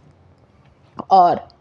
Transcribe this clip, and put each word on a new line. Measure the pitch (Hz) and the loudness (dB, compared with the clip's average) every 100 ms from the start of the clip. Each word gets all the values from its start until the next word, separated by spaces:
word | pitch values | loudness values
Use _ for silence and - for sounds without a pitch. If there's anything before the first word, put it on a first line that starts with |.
| _ _ _ _ _ _ _ _ _ - - | _ _ _ _ _ _ _ _ _ -18 -2
और | 190 175 - - _ | 0 2 -2 -10 _